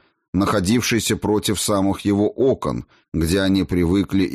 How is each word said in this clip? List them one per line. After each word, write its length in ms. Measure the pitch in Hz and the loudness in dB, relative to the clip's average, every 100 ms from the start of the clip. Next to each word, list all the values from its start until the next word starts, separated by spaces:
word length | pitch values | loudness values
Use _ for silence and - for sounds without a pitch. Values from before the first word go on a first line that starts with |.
| _ _ _ | _ _ _
находившийся 800 | 90 98 104 90 123 - 113 - 101 | -2 0 0 2 0 2 -2 -2 -2
против 440 | 98 104 104 98 | 0 0 0 -4
самых 420 | - 101 98 92 | -2 0 0 -2
его 260 | 101 101 104 | 0 2 0
окон, 560 | - 131 113 73 58 - _ _ | 2 0 0 -4 -6 -10 _ _
где 260 | 80 80 95 | -4 0 0
они 240 | 95 98 | 2 0
привыкли 640 | 85 90 82 101 90 98 92 | 0 0 2 2 0 0 0